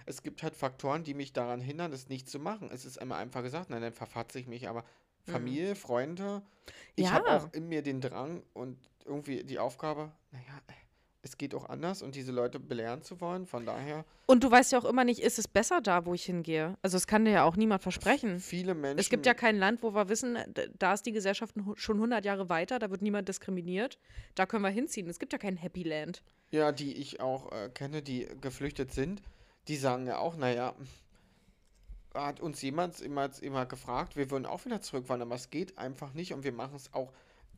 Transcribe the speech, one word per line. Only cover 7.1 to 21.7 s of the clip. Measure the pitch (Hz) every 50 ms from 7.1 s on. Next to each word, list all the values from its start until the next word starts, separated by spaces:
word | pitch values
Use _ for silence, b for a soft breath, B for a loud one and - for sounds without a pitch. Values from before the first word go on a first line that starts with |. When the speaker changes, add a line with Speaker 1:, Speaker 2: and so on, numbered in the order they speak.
| 196
Speaker 1:
hab | - 427 466
auch | - 180 147 160 -
in | 156 160 165
mir | 165 151 147
den | 143 135 131
Drang | 131 127 - 95 127 151 170 156 - _ _
und | - 123 131 127 131 _ _ _ _ _
irgendwie | - 143 147 147 139 135 - -
die | 135 135 -
Aufgabe, | 107 131 135 - - 156 151 147 151 156 156 _ _ _ -
naja, | 127 127 139 139 143 - - - - - _ _ _ _ _ _ _ -
es | 127 -
geht | - 143 139 -
auch | - - -
anders | 131 135 147 175 196 196 -
und | 131 135
diese | 139 127 127 127
Leute | 123 120 123 - 143
belehren | 135 147 139 117 113 113 120 151 160
zu | - 185 170
wollen, | 175 170 180 185 185
von | 180 - 120 117
daher | 110 107 113 135 147 151 156 160 b b b b
Speaker 2:
Und | b 262 240 233
du | 262
weißt | 220 247 262 - 269
ja | 247
auch | 240
immer | - 233 254 254
nicht, | 240 240 -
ist | - - - -
es | 214
besser | - - 196 190 - 359 349 233
da, | 202 180 175 170
wo | 175 175
ich | 175 -
hingehe? | - 180 175 160 165 160 156 156 165 190 - -
Also | 196 180
es | 185 -
kann | - 214 214 220
dir | 220 208
ja | 180 135
auch | 160 165
niemand | 202 220 220 208 190 -
versprechen. | 185 - - - 196 254 285 - 220 180 180
Speaker 1:
Viele | 185 - - 175 185 180 185 160 143 139 139
Speaker 2:
Es | 156 196 -
gibt | - 220 -
ja | 254 240
Speaker 1:
Menschen | -
Speaker 2:
kein | 240 226 214 208
Land, | 190 196 233 233 -
wo | 226 196
wir | 214 208 185
wissen, | 220 220 - 247 240 226 - -
d-, | - - - - - -
da | 196 180 196
ist | 208 -
die | 247 214
Gesellschaft | 220 190 196 202 - 233 214 -
n-, | 214 202 196